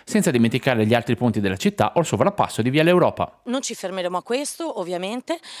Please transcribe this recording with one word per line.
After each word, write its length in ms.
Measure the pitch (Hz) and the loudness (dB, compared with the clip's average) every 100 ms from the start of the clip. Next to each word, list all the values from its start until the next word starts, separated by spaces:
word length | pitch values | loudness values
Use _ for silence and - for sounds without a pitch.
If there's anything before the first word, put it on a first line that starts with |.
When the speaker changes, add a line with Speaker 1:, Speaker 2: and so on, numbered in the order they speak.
Speaker 1:
senza 260 | - 214 170 | -2 0 2
dimenticare 560 | 120 113 113 139 117 107 | 4 4 2 0 2 4
gli 80 | |
altri 220 | 117 120 117 | 4 2 0
ponti 240 | 123 107 | 0 0
della 160 | 98 95 | 0 0
città 380 | 202 - 104 | -2 2 0
o 60 | 175 | 2
il 60 | 160 | 0
sovrappasso 540 | 104 165 196 98 - | 2 0 0 -2 0
di 80 | 120 | 0
via 140 | 147 | 2
l'Europa. 580 | 165 180 123 - 87 _ | 4 4 2 0 -6 _
Speaker 2:
Non 180 | 240 262 | -8 -6
ci 120 | 262 | -6
fermeremo 440 | 226 185 190 175 180 | -8 -8 -6 -4 -6
a 40 | |
questo, 560 | - 254 285 - 330 220 | -4 -4 -6 -8 -8 -6
ovviamente. 600 | 175 175 190 247 - 339 - - | -6 -6 -6 -8 -8 -8 -10 -20